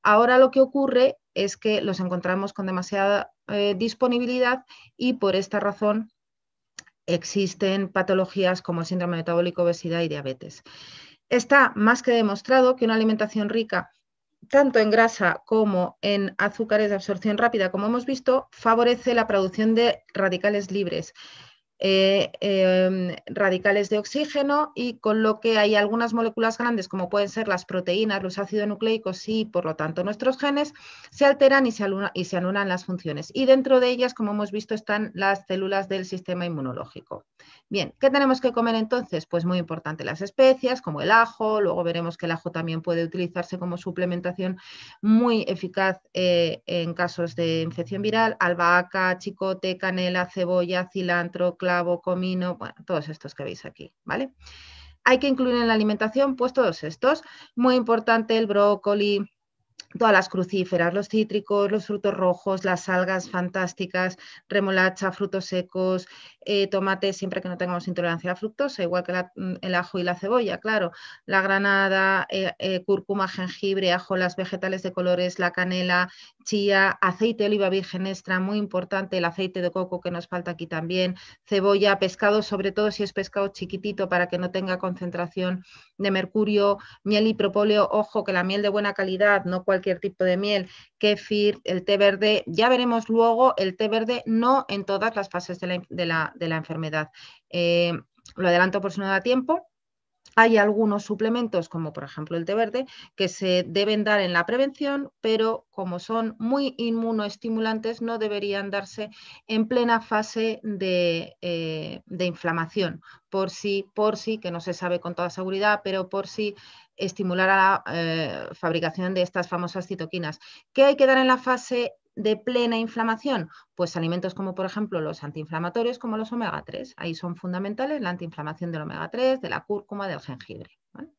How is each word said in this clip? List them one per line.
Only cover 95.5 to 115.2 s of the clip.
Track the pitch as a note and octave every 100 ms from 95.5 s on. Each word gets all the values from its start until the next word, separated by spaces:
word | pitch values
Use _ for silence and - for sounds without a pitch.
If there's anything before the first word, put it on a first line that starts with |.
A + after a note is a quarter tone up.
| F3+
de | F3+
la, | F3+ F3+
de | E3+ E3+
la, | E3 D#3
de | - E3+
la | D#3+
enfermedad. | D#3+ D#3+ D#3+ D#3 D#3 - - - _
Eh, | F3 E3+ E3+ E3+ E3 - _ - -
lo | F#3
adelanto | F3 F#3 G3
por | G3
si | G3
no | G3
da | F#3+
tiempo. | G3 B3+ B3+ E4+ - _ _ _ _ _ - -
Hay | A3+ A3+
algunos | G#3 G#3 G#3+ G#3
suplementos, | - G#3 A3 A#3 A3+ F#3 E3
como | E3 D#3
por | D3+
ejemplo | C#3 - D3+ E3+
el |
té | E3+
verde, | G#3 A3+ A#3+ C4 - - -
que | F#3+
se | - F#3+ F3+ F3+
deben | E3+ G3+ G#3+
dar | G#3 G#3
en | F#3
la | F3 E3+
prevención, | A#3+ C#4 C4+ C#4+ C#4+ C#4 _
pero | A3 A3 A3 A3+ _
como | - F#3 F3
son | - A3+ A3+ A3
muy | A3+ C#4 C#4 C4
inmunoestimulantes, | A#3 A3+ A3+ A3 G#3 - A3+ A3 A3 A3 A3 A3+
no | A#3 A#3
deberían | G#3+ G#3 G3+ G3 G3
darse | G3+ G3 - G#3+ - - - -
en | A3 A3
plena | B3 A#3+ A3+
fase | A3+ G#3+ G#3+ A3+ A3+ A3
de, | A3 G3 F#3+ F3+ F3 E3 - _
eh, | F3+ E3+ E3 D#3 D#3 - _
de | F3+
inflamación, | F3+ E3+ E3+ E3 E3 G#3+ F3 - - - _
por | F#3+ F#3+
si, | - G#3 G3 G3
por | - G#3+ G#3+
si, | - A3
que | F3+
no | E3+
se | F3
sabe | F3 F3+ F3
con | F3
toda | F3